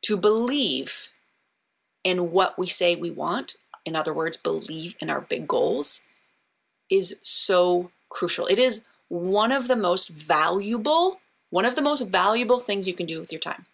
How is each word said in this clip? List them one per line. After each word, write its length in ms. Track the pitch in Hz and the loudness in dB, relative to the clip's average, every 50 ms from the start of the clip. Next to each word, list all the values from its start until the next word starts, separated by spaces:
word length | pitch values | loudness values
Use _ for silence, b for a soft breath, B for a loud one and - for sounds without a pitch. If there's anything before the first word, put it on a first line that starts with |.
to 160 | - - 214 | -2 -2 -2
believe 920 | 190 190 208 214 226 233 240 277 294 262 180 135 127 135 - - - - - _ _ _ _ _ _ _ _ _ _ _ _ _ _ _ _ _ _ _ | 2 4 4 4 4 2 0 0 0 0 0 -2 -4 -4 -4 -6 -6 -6 -10 _ _ _ _ _ _ _ _ _ _ _ _ _ _ _ _ _ _ _
in 280 | 185 180 180 175 170 | -2 0 0 -2 2
what 280 | 165 190 185 - - - | 4 4 2 2 0 -4
we 80 | 185 | -4
say 280 | 180 - - 180 175 175 | -4 -2 2 2 2 2
we 140 | 165 170 170 | 2 -2 -8
want, 460 | - - 147 160 180 247 262 - - _ _ _ - - _ | -6 -6 -4 -4 -4 -4 -6 -8 -12 _ _ _ -20 -14 _
in 100 | 165 160 | -6 -4
other 180 | 160 156 160 151 | -2 -2 -2 -2
words, 220 | 151 160 165 160 | -2 -2 -4 -4
believe 600 | - _ 165 165 - - - 160 160 160 175 - - | -4 _ -2 -2 -2 -4 -8 -12 -10 -10 -12 -12 -10
in 100 | - 160 | -6 -6
our 120 | 151 135 | -6 -6
big 260 | - _ - 127 151 | -6 _ -8 -8 -4
goals, 540 | 147 - 123 - - 101 - 147 - - - - _ _ _ _ _ _ _ _ _ _ _ _ _ _ _ _ _ | -2 0 0 2 2 0 -2 -2 -2 -4 -4 -6 _ _ _ _ _ _ _ _ _ _ _ _ _ _ _ _ _
is 260 | 190 196 185 170 - _ _ | 0 2 2 0 -6 _ _
so 640 | - - - - - 190 180 180 180 175 180 180 180 _ _ _ _ | -6 -4 -4 0 2 4 4 6 6 4 2 0 -4 _ _ _ _
crucial. 380 | - - 185 170 - - - | -6 -4 -4 -2 -2 -2 2
It 120 | - 190 208 | 2 4 4
is 220 | 254 254 220 220 b b b b b | 4 2 2 -2 b b b b b
one 460 | b 170 175 175 185 196 208 214 233 269 | b -6 -4 -2 0 2 2 2 2 2
of 160 | 277 247 247 | 0 2 0
the 80 | 254 | 0
most 320 | 226 202 175 185 190 - - | 2 2 2 2 2 0 -4
valuable, 1120 | 165 151 - - 165 151 156 165 175 196 202 208 233 233 214 294 311 330 349 370 370 - _ _ _ _ _ _ | -6 -14 -2 0 2 2 4 2 0 -2 -2 -2 -4 -2 0 2 4 4 4 2 0 -4 _ _ _ _ _ _
one 120 | - - 220 | 0 2 2
of 120 | 247 247 | 2 2
the 60 | 311 | 2
most 200 | 277 294 294 285 | 0 2 0 0
valuable 580 | 254 190 185 185 180 202 220 233 247 220 247 240 | -2 0 2 2 4 4 2 2 4 4 2 2
things 260 | 240 - 202 196 185 | 2 -2 -2 -2 -2
you 80 | 185 180 | -4 -4
can 120 | - 175 | -6 -6
do 140 | 160 160 160 | -6 -6 -10
with 120 | 165 - | -10 -10
your 80 | 160 160 | -10 -8
time. 260 | - 160 151 - 180 _ | -8 -8 -8 -12 -14 _